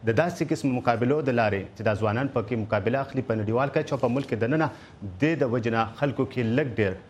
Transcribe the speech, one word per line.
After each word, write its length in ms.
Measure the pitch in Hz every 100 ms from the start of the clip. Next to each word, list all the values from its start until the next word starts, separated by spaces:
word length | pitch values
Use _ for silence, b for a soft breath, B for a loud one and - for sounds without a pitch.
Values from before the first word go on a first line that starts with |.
| 113
د 80 | 113
داسې 320 | 170 175 160
قسم 240 | 156 139 127
مقابلو 400 | 123 117 123 151 131
د 100 | 117
لارې 260 | 107 98 - -
چې 60 | 110
دا 40 | 101
ځوانان 280 | 107 110 135
پکې 300 | 120 110 120
مقابله 360 | 104 107 104 135
اخلي 200 | 139 135 -
په 80 | 110
نړیوال 300 | 104 117 139 156
کچه 180 | 147 139
او 40 |
په 60 | 123 127
ملک 100 | 139
کې 100 | 113
دننه، 240 | 113 160 147 B B B 101 92
دې 120 | 151 160
د 100 | 131
وجې 180 | 123 117 113
نه 80 | 110 -
خلکو 260 | 143 120 123
کې 100 | 127 113 123
لږ 120 | 147 107
ډېر 120 | 98 92